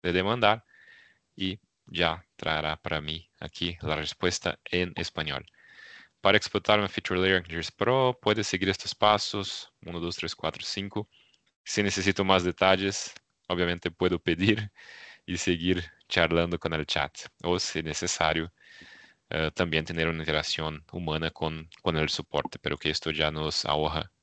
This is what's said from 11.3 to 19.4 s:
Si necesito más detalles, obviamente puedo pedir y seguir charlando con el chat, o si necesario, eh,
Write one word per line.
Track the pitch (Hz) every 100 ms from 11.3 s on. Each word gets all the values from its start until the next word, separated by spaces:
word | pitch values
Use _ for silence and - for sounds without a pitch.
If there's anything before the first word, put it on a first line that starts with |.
| _ _ _
Si | - -
necesito | 101 98 95 92
más | 95 95
detalles, | 90 - 95 95 98 95 - - _ _ -
obviamente | 90 87 87 85
puedo | 82 92 87
pedir | - 82 101 107 104 - - - - - -
y | 90
seguir | - 87 87 90 82 - _
charlando | 92 82 82 85 87
con | 87
el | 80
chat, | 73 78 67 - - _
o | 85 90
si | - 82
necesario, | 80 73 85 - 80 80 82 _ - - - - - _ _
eh, | 78